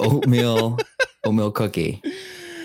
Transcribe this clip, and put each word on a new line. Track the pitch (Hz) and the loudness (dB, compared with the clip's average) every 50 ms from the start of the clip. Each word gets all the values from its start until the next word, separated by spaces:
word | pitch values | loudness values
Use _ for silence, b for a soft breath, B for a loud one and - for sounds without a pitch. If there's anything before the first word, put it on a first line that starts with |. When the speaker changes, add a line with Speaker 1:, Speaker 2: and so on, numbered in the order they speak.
Speaker 1:
oatmeal, | - 110 139 147 - 131 123 120 120 120 113 113 113 113 117 120 - - _ - 523 | 2 2 2 2 4 4 4 4 4 4 2 2 2 0 0 -4 -4 -4 _ -4 -4
Speaker 2:
<laughs> | - _ _ - | -4 _ _ -2
Speaker 1:
oatmeal | 110 107 113 107 104 101 | 0 2 2 2 0 0
cookie. | - 113 104 - 85 82 78 - 101 B B 370 392 B B B 359 349 349 339 339 330 | 0 -2 -2 0 -2 -2 -2 -4 -6 B B -8 -8 B B B -16 -16 -16 -14 -14 -14